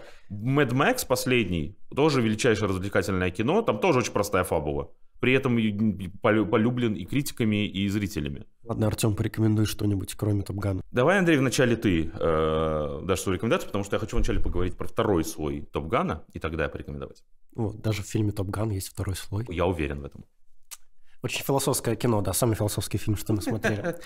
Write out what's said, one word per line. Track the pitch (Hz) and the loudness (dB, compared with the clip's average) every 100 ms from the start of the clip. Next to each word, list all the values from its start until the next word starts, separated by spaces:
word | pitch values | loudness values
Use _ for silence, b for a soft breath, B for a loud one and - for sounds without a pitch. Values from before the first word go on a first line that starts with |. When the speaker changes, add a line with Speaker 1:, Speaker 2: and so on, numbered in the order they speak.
| B B B | B B B
Speaker 1:
Mad | 101 120 139 127 | -6 0 2 4
Max | 131 175 247 - | 4 2 0 0
последний, | 127 120 123 95 87 76 - - - | 0 2 2 2 0 -2 -8 -8 2
тоже | 156 135 | 4 4
величайшее | 113 107 127 101 104 | 2 4 2 4 2
развлекательное | 92 98 107 90 95 92 | 0 0 0 0 0 0
кино, | - 113 202 | 0 2 2
там | 220 107 | 2 0
тоже | 185 131 | 2 2
очень | 107 | 2
простая | - 101 92 | 0 2 2
фабула. | 90 87 73 71 69 - - - | 2 0 0 -4 -6 -12 -20 -2
При | 120 | 2
этом | 131 127 117 | 2 2 2
и, | |
и | 110 101 110 92 95 | 2 2 0 0 -8
полю-, | - 113 110 104 | 0 4 4 4
полюблен | 117 117 123 120 | 4 2 2 0
и | 101 | -2
критиками, | 90 131 139 - 110 104 104 | -2 -2 -2 0 2 2 0
и | 92 101 | 0 0
зрителями. | 104 101 - 71 71 - _ | 0 -2 -4 -6 -8 -14 _
Speaker 2:
Ладно, | - 113 107 | -8 0 0
Артем, | 107 113 101 | 2 0 0
порекомендуй | 110 - 110 107 104 | -2 2 2 4 0
что-нибудь, | - 104 98 - | 0 0 0 -4
кроме | - 104 101 | -4 0 0
"Топ | - 98 | -2 -4
Гана". | 101 98 - | -2 -2 -2
Speaker 1:
Давай, | 120 139 202 | 2 4 4
Андрей, | 170 147 | 4 4
вначале | 131 135 123 113 | 2 2 2 4
ты, | 113 85 78 | 4 2 0
э, | - 82 78 78 78 80 78 73 71 | 0 0 2 2 2 0 -2 -4 -6
дашь | 85 92 | -2 -2
свою | - 90 | 0 -2
рекомендацию, | 113 - - | 0 -2 -2
потому | 101 | -6
что | 98 104 | -2 -4
я | |
хочу | 113 117 | 0 2
вначале | - 107 | 4 4
поговорить | - 87 90 - | 2 2 0 0
про | - | -2
второй | - 107 87 | 0 2 2
слой | 76 - 76 71 - | 0 -4 -4 -4 -6
"Топ | 80 78 | -6 -2
Гана", | 123 180 80 - | -2 0 -4 -8
и | 85 | -8
тогда | 80 80 71 | -6 -2 -2
порекомендовать. | - 76 71 67 - - - - - | -4 -10 -10 -12 -14 -20 -20 -14 -6
Speaker 2:
Вот, | 107 104 | -6 -4
даже | 110 101 | -2 -2
в | 98 | -2
фильме | 107 104 | -2 0
"Топ | 101 98 | -2 -4
Ган" | 98 110 | -4 -4
есть | 95 - | -4 -6
второй | - 95 87 | -6 -6 -6
слой. | - 101 117 | -6 -6 -4
Speaker 1:
Я | 82 87 | 0 0
уверен | 82 71 71 | 0 -2 -4
в | 69 | -10
этом. | - - _ - - - - - - - - | -14 -20 _ -20 -20 -18 -18 -16 -18 -16 -10
Speaker 2:
Очень | 127 - | -6 -6
философское | - 135 143 131 - 110 | 0 0 2 0 -2 0
кино, | 123 107 | 2 2
да, | 95 | 0
самый | 92 120 104 | 2 2 2
философский | 104 - - 107 | 0 -2 -2 -2
фильм, | - 101 | 0 -2
что | - | 0
мы | 104 | -2
смотрели. | 277 - 220 214 175 - | -2 -2 -2 -2 -4 -6